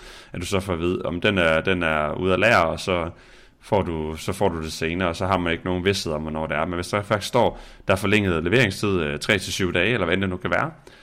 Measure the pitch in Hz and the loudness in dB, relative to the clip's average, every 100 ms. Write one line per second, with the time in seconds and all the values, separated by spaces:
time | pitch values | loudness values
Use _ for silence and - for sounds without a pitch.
0 | - - - - 87 98 98 85 87 92 | -20 -20 -14 -10 -4 -2 -2 -2 0 0
1 | 80 85 107 98 82 80 92 92 82 78 | -2 0 2 4 4 4 2 0 0 0
2 | 76 - 92 90 104 110 82 80 - 90 | 0 0 0 2 4 4 4 0 -2 -2
3 | 82 - - - - _ - 104 87 82 | -2 -8 -18 -20 -20 _ -2 0 0 -2
4 | 78 80 - 92 98 82 80 - 82 87 | -4 -6 -6 0 0 0 -6 -4 -2 0
5 | 92 82 92 92 87 82 90 90 90 98 | -2 -2 0 0 0 -2 -2 -2 0 -2
6 | 90 76 78 78 78 76 82 85 87 104 | -2 -4 -4 -4 -4 -2 -2 -4 -4 -4
7 | 101 107 - 127 101 - - - - 95 | -2 -2 0 2 2 0 -10 -8 -2 0
8 | 101 107 98 82 85 113 113 95 107 92 | 2 2 4 2 2 2 2 0 0 0
9 | 76 73 - 104 - - 92 90 92 120 | 0 -2 0 0 0 -2 0 2 0 0
10 | 85 95 98 90 92 87 143 165 - - | 0 0 0 -4 -2 -2 -2 -6 -20 -20